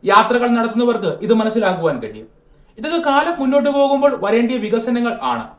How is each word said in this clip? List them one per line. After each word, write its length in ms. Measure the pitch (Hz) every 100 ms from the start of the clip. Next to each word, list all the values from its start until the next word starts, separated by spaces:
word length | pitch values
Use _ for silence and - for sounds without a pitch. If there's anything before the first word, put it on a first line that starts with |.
| 190
യാത്രകൾ 380 | 226 233 247 240 233
നടത്തുന്നവർക്ക് 540 | 226 226 240 220 180 143 214
ഇത് 60 | 226
മനസ്സിലാക്കുവാൻ 560 | 220 226 196 175 165 131
കഴിയും. 240 | 110 107 113 _ _ _ _ -
ഇതൊക്കെ 220 | 285 339 311
കാലം 260 | 277 320 -
മുന്നോട്ട് 280 | 262 285 285 277
പോകുമ്പോൾ 340 | 277 277 285 247 202
വരേണ്ടിയ 320 | 226 233 254 208
വികസനങ്ങൾ 480 | 226 247 240 233 - 127
ആണ്. 140 | 117 113